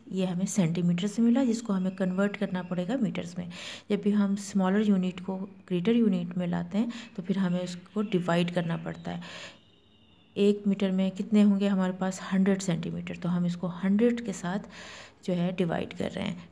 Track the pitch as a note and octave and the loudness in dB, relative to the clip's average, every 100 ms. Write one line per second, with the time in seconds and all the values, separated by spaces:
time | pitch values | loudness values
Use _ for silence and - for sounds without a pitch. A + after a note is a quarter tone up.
0 | - F#3 F#3 F3 F#3+ - E3 E3+ F3 F3 | -8 -2 -2 0 0 2 2 2 2 2
1 | G#3 G#3 A#3 A#3+ C4 A3 - F#3+ F#3 F#3 | 0 2 4 4 4 0 0 -2 -2 -2
2 | F#3 F#3 G3+ G3+ G3 F3+ F3+ F3+ F3+ C4+ | 0 2 0 0 -4 -4 -4 -4 -2 0
3 | F#3+ F3 F3 - F3 - - - - G3+ | -2 -2 -8 -8 -10 -12 -14 -14 -4 0
4 | G3+ G#3 G3 G3+ - G3 F#3 G3+ G#3+ G3 | 2 2 2 0 -2 0 2 4 4 4
5 | F#3 F3+ - F#3+ G3 - - F3+ F3+ A#3 | 2 -4 -6 -8 -8 -14 -4 0 2 4
6 | G#3+ F3+ F3 F3+ F3 F3 F3 G3+ A#3+ - | 4 2 0 -2 -2 -2 -2 -2 -2 -4
7 | - - F3 F#3+ F#3 F3+ F3+ - - G#3 | -12 -8 -4 0 0 0 -2 -8 -8 -6
8 | G#3 F3+ F3 E3+ F3 F3 E3+ E3 E3 E3+ | 0 0 2 2 2 0 -2 -4 -6 -8
9 | F3 F3 F3 - - - _ _ _ _ | -8 -10 -10 -14 -16 -20 _ _ _ _
10 | _ _ _ - G3+ G3+ G#3 G3 G3 F#3+ | _ _ _ 2 2 4 0 0 0 2
11 | F#3+ F#3 G#3 G#3 G#3 G3 G3 F#3+ F#3 F#3 | 0 -2 2 6 6 6 2 2 0 0
12 | F#3 F#3 - F#3+ F#3+ F#3+ F#3 E3 E3+ E3+ | -4 -4 -2 2 4 2 0 -2 -2 -6
13 | F3 E3+ F3 F3+ F3 F3 F3+ F3 G3 G3+ | -8 -6 -2 0 0 -2 -4 -2 2 4
14 | A#3+ A#3+ A#3 F#3+ F3 G3 - - - - | 4 2 -4 -6 -4 -6 -6 -14 -16 -16
15 | - - - F3+ F3 F3+ F3 - - - | -20 -10 -2 0 0 0 0 -2 -4 -6
16 | - - F2+ F3 - | -6 -4 -4 -6 -12